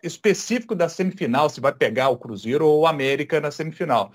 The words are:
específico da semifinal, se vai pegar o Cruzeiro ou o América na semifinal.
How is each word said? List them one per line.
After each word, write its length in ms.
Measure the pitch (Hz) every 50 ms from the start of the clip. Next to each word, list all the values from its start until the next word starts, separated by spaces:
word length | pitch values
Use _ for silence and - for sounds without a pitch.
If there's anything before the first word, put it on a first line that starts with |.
| - 165
específico 640 | - - - 214 185 196 - - 220 247 233 - 220
da 140 | 175 170 160
semifinal, 600 | - - 185 185 185 - 165 120 120 139 151 147
se 120 | - -
vai 100 | 123 139
pegar 380 | 143 - 143 113 110 127 131 135
o 80 | -
Cruzeiro 500 | - - 117 107 95 107 113 131 151 156
ou 140 | 151 151 151
o 40 | 156
América 540 | 165 160 143 135 135 139 135 147 - 160 151
na 100 | 147 147
semifinal. 640 | - - 156 160 156 - 180 147 127 110 98 98